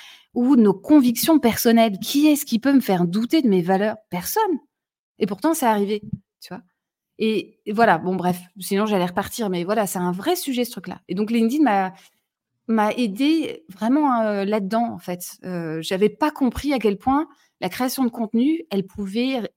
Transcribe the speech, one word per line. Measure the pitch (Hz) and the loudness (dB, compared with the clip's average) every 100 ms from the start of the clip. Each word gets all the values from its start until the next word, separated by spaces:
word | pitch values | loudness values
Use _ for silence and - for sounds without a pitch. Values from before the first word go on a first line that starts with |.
| - - _ | -20 -20 _
ou | 240 247 | -2 4
de | 262 | 6
nos | 208 | 6
convictions | 190 - 302 247 233 - 311 | 2 4 6 6 2 2 4
personnelles. | 233 - 240 226 226 190 | 4 2 4 4 4 0
Qui | - 285 302 | -2 2 4
est-ce | 285 | 4
qui | - 226 | 0 -2
peut | 277 | 4
me | 277 | 2
faire | 220 180 175 | 4 0 2
douter | 202 240 320 | 0 0 2
de | 254 | 4
mes | 185 | 2
valeurs ? | 170 190 214 226 - | 2 0 0 -4 -10
Personne. | 175 - 427 415 269 _ _ _ _ _ - | -10 -4 -2 0 -2 _ _ _ _ _ -4
Et | 214 | -4
pourtant, | 202 311 | 0 -2
c'est | 330 247 | 0 0
arrivé, | 208 202 208 214 202 _ _ | 0 0 -4 -6 -12 _ _
tu | - | -20
vois. | 185 175 _ _ _ _ - | -20 _ _ _ _ _ -4
Et, | 220 208 - _ - | -2 -2 -6 _ -8
et | |
voilà, | 214 226 165 | 2 4 4
bon, | 180 185 | 0 -2
bref, | 180 180 - 202 | -2 -4 -8 -14
sinon, | 175 196 208 | -4 -2 0
j'allais | 196 175 | 0 0
repartir, | 180 - - 208 | -2 -6 -6 -4
mais | 180 | -4
voilà, | 175 220 196 | -2 -2 -2
c'est | 190 | -2
un | 180 | -4
vrai | 180 285 359 | -2 -2 -2
sujet, | 285 247 240 | -4 -4 -4
ce | |
truc-là. | 190 180 - - | -6 -14 -16 -8
Et | |
donc, | 185 214 | -4 0
LinkedIn | 233 226 302 | 2 2 2
m'a, | 262 196 185 180 _ _ _ _ _ _ - | 2 2 0 -6 _ _ _ _ _ _ -2
m'a | 226 208 | 0 0
aidée | - 233 196 285 320 277 - _ | 0 -4 0 0 0 -2 -10 _
vraiment, | 190 220 294 285 233 | -6 0 2 2 0
heu, | 220 202 | 0 -2
là-dedans, | 196 214 190 226 233 | -2 -2 -2 -2 -4
en | 190 | -6
fait. | - 180 - - | -10 -10 -12 -16
Heu, | 185 175 165 160 | -10 -8 -6 -8
j'avais | 160 190 208 | -6 0 0
pas | - 302 | 0 -4
compris | 302 254 - 285 | 0 -2 -2 -4
à | 262 | 0
quel | 214 202 | -2 -2
point | 262 277 320 _ _ - | -2 -2 -2 _ _ -10
la | 180 | -10
création | - 254 269 | -4 -6 -2
de | 240 | -4
contenu, | 233 220 226 277 330 - | -2 -4 0 0 -2 -4
elle | 196 190 | -6 -6
pouvait, | - 190 220 262 262 202 | -10 -8 -4 -4 -4 -8